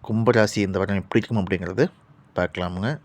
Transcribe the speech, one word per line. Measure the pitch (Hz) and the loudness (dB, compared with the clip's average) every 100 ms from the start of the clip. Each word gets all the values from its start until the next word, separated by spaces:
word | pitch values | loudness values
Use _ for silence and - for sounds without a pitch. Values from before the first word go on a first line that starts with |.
கும்பராசி | - 110 113 113 104 - | -2 0 4 4 4 2
இந்த | 98 95 | -2 0
வாரம் | 98 101 | 0 -2
எப்படி | - 117 | 2 0
இருக்கும் | 110 113 | 2 -2
அப்படிங்கிறது | 90 92 87 95 170 _ _ _ _ | 0 -4 -4 -2 -2 _ _ _ _
பார்க்கலாமுங்க. | - 90 - 87 90 107 151 | -4 -4 -2 -6 -4 -6 -6